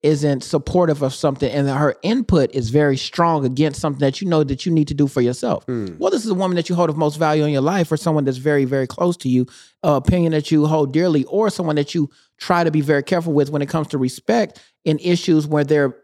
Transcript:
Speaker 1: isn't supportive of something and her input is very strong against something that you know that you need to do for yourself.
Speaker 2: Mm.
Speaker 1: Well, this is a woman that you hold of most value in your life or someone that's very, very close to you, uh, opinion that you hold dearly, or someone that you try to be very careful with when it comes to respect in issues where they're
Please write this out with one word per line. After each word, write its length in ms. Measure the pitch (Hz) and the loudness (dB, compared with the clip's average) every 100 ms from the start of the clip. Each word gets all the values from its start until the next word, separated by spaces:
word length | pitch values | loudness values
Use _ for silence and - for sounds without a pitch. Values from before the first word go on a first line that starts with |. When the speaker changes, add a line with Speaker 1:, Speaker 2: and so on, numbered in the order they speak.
Speaker 1:
isn't 400 | 147 151 147 135 | 2 2 0 -2
supportive 580 | - 151 - 180 170 147 | -2 -4 0 2 2 0
of 100 | 135 | -2
something 360 | - 151 135 135 | -2 -2 -2 -4
and 180 | 143 139 | 0 -2
her 280 | 139 151 - | 0 0 0
input 480 | 180 247 - 175 131 | -2 -2 2 2 2
is 160 | 139 113 | -2 0
very 260 | 139 147 135 | 2 2 0
strong 480 | - - 170 160 | -4 0 0 2
against 360 | 131 131 151 143 | -2 0 -2 0
something 200 | 156 139 | -6 0
that 200 | 139 131 | -2 0
you 80 | 190 | 0
know 160 | 160 | 0
that 200 | 139 135 180 | 0 -2 0
you 40 | |
need 140 | 160 147 | 0 0
to 60 | |
do 120 | 147 139 | 0 0
for 120 | 131 | 2
yourself. 460 | 120 127 120 - - | -2 -2 -2 -4 -4
Speaker 2:
Mm. 320 | 120 98 80 | -6 -6 -2
Speaker 1:
Well, 120 | - | 0
this 140 | 349 | 0
is 60 | 226 | -2
a 40 | |
woman 220 | 185 190 175 | -2 0 -2
that 120 | 160 | -2
you 60 | |
hold 160 | 175 170 | 0 0
of 60 | 151 | 2
most 200 | 151 151 | -2 0
value 280 | 160 156 | 0 2
in 60 | 151 | 2
your 100 | 143 | 0
life 280 | 143 190 165 | 0 0 0
or 60 | 151 | 0
someone 280 | 165 151 | 0 0
that's 120 | 139 127 | 0 -2
very, 280 | 143 143 | 0 2
very 220 | 131 135 127 | 2 -2 -4
close 300 | - 175 175 | -2 -2 0
to 100 | 131 | 0
you, 180 | 123 127 - - _ | 0 0 -8 -20 _
uh, 80 | 170 143 | 0 2
opinion 280 | 139 180 170 | 2 2 2
that 180 | 156 147 | 0 2
you 160 | 156 151 | 2 2
hold 260 | 156 139 | 2 2
dearly, 320 | 143 180 151 | 2 2 2
or 260 | 131 196 220 | 0 0 0
someone 260 | - 170 151 | -2 -2 -2
that 180 | 143 | -2
you 160 | 170 147 _ _ _ | -2 -4 _ _ _
try 240 | - 175 | -2 0
to 60 | 165 | 2
be 100 | 156 | 0
very 200 | 143 143 | 2 0
careful 300 | 139 180 165 | 2 -2 0
with 160 | 147 143 | 0 0
when 120 | 147 | -2
it 60 | 143 | -4
comes 180 | 165 147 | -4 -4
to 100 | 143 | -2
respect 640 | 127 - - 233 208 - _ _ | -4 -4 -2 0 -2 -8 _ _
in 140 | 165 151 | -2 -2
issues 460 | 180 175 - 156 151 | 0 -2 2 0 2
where 180 | 151 | -2
they're 320 | 143 151 139 - | 2 2 0 -4